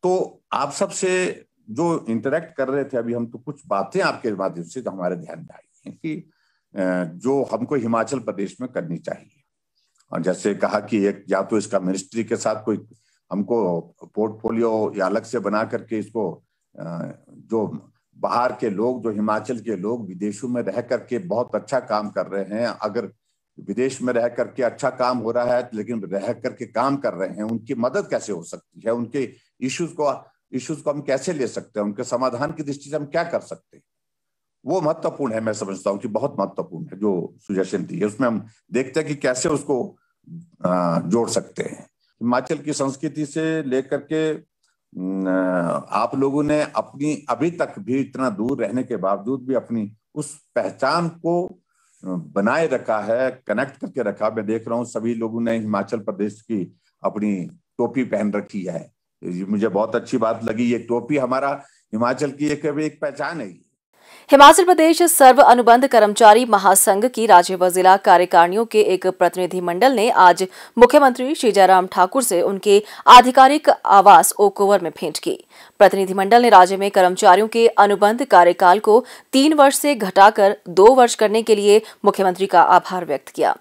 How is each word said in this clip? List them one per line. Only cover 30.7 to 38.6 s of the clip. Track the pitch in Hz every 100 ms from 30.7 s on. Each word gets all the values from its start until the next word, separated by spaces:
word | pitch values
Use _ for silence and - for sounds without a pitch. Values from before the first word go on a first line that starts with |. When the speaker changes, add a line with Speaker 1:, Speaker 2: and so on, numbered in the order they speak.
| 151
Speaker 1:
को | 147
हम | 143
कैसे | 139 131 -
ले | 160 117
सकते | - - 107
हैं, | 104
उनके | 104
समाधान | 123 123 127 117 147
की | -
दृष्टि | 143 139 143
से | 151
हम |
क्या | 143 165
कर | 170 110
सकते | - - _ 71
हैं, | _ _ _ _ _ _ _ _ -
वो | 185
महत्वपूर्ण | 185 214 170 - 139
है। | 110
मैं | 110
समझता | 107 98 95 -
हूँ | 101
कि | 113
बहुत | 104 139 -
महत्वपूर्ण | 98 - - 85 160
है | 95
जो | 104 92 - _
सजेशन | _ 95 92 101 85
दी | 87
है, | 104
उसमें | 104 127
हम | 107 - _